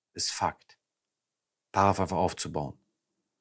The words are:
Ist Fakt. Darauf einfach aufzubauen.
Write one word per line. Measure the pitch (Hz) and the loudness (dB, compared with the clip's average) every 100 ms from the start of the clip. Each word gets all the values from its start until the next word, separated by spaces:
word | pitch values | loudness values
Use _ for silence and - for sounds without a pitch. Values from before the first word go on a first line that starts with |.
| _ | _
Ist | - - | -2 0
Fakt. | - 87 - _ - _ _ _ _ _ _ _ _ _ | 2 -2 -4 _ -20 _ _ _ _ _ _ _ _ _
Darauf | 92 98 98 | 2 2 2
einfach | 95 85 | 0 0
aufzubauen. | 92 - - 78 69 - _ _ _ _ _ _ | 0 0 -2 -4 -8 -12 _ _ _ _ _ _